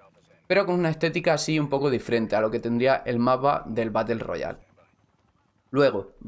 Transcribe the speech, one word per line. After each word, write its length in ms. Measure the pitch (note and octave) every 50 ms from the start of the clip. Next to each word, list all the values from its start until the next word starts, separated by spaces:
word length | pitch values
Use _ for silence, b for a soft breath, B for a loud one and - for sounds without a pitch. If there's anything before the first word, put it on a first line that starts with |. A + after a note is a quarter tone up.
| _ _ _ _ _ _ _ _ _
pero 200 | - F#3 G3 G3
con 100 | F3 F3+
una 140 | F3+ F3 D#3+
estética 440 | D#3 D#3 - D#3+ D#3 F3 D3 F3 D#3
así 240 | C#3+ - - D#3 D#3
un 100 | D3 C#3+
poco 220 | C#3 C#3 C#3 D3
diferente 460 | B2+ A2 - - A#2+ A2+ A2+ - G#2
a 40 | G#2
lo 120 | A2 A2 A2
que 80 | A#2+
tendría 420 | - B2 A#2+ A#2 B2 C3 C3+ - -
el 140 | B2 B2 A#2+
mapa 460 | A#2+ B2+ B2+ B2+ C3 C#3+ D3 - -
del 240 | A#2 A2 A#2 A2+ A2+
Battle 300 | G#2 A2 A2+ G#2+ A2+ A2
Royale. 380 | - - F2+ D#2 C2 - - - - _ _ _ _ _ _ _ _ _ _ _ _ _ _ _ _ _ _ _ _ _ -
Luego, 400 | C3+ C#3+ C3 G#2+ G2 G2 - - - -